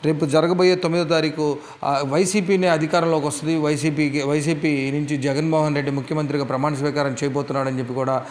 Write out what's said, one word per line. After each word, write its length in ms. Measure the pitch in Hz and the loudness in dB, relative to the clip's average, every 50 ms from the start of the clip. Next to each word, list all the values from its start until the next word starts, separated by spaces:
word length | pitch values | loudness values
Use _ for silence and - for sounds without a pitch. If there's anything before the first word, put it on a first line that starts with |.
| - | 0
రేపు 200 | 151 160 147 165 | 0 0 0 0
జరగబోయే 500 | 147 135 156 156 170 180 180 185 185 185 | 2 2 2 4 4 2 4 4 4 4
తొమ్మిదో 340 | 180 185 170 165 175 175 147 | 4 0 0 0 0 0 2
తారీఖు, 480 | 170 160 156 156 147 151 151 147 143 143 - - - - - | 2 2 2 0 -2 -2 -2 -2 -2 -4 -8 -16 -14 -6 -4
ఆ, 180 | 139 143 143 143 | -2 0 0 0
వైసీపీనే 600 | 135 135 160 190 185 190 214 190 170 202 190 180 180 | 0 2 2 2 2 2 0 2 2 2 2 4 4
అధికారంలోకి 600 | 170 156 151 156 185 175 165 165 165 156 143 147 | 2 2 0 2 2 2 2 4 2 2 0 -2
వస్తుంది, 320 | 143 - - 151 165 160 | -4 -4 -4 -2 -2 0
వైసీపీకి, 640 | 151 147 151 143 127 160 151 143 151 147 131 147 135 | 2 0 0 0 0 -2 0 2 0 0 0 -2 0
వైసీపీ 680 | 139 147 151 143 151 165 147 151 156 147 139 135 135 | 0 0 0 0 0 -2 0 0 0 0 0 0 -2
నుంచి 260 | 135 147 151 143 147 139 | -2 -2 -2 -2 -2 -2
జగన్మోహన్ 580 | 127 139 135 139 156 160 160 156 151 151 147 | 0 0 0 0 0 2 2 2 2 2 2
రెడ్డి 160 | 143 143 139 | 0 0 0
ముఖ్యమంత్రిగా 540 | 139 139 131 - 160 156 151 139 139 147 139 | -2 -4 -4 -2 -2 -2 -2 0 0 -2 -2
ప్రమాణ 300 | 120 131 127 135 151 151 | -2 -2 -2 0 -2 -2
స్వీకారం 360 | 131 139 147 143 147 143 139 131 | 0 -2 -2 0 0 -2 -2 -2
చేయబోతున్నాడని 680 | 113 143 143 127 143 139 139 139 139 135 135 131 127 | -2 -4 -2 -2 -2 -4 -2 -2 -2 -2 -2 -2 -4
చెప్పి 140 | 127 120 127 | -4 -4 -4
కూడా 320 | 131 131 127 135 127 - - | -4 -2 0 -2 -2 -4 -6